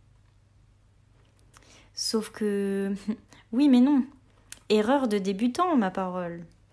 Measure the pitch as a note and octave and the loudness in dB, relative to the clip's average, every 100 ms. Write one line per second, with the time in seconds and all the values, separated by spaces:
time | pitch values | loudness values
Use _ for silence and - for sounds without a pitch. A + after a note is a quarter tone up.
0 | _ _ _ _ _ _ _ _ _ _ | _ _ _ _ _ _ _ _ _ _
1 | _ _ _ _ _ - - - - - | _ _ _ _ _ -20 -20 -20 -18 -10
2 | - A3+ G#3+ - G#3+ G3+ G3 G3 G3 G3+ | -4 -4 -4 -6 -4 -2 -2 -2 -4 -6
3 | - A3 - - - A3+ D4 B3 C4 C#4+ | -8 -10 -12 -20 -8 2 4 6 6 4
4 | - - _ _ - - - G#3+ G#3+ C#4 | 0 -8 _ _ -20 -12 0 0 2 2
5 | B3+ G3+ F#3+ G3 B3 B3 F4+ D4 F#3+ F#3 | 0 -2 -2 -2 -2 0 0 2 0 -2
6 | F#3 F3+ F3 E3+ E3+ - _ | -6 -6 -8 -10 -16 -20 _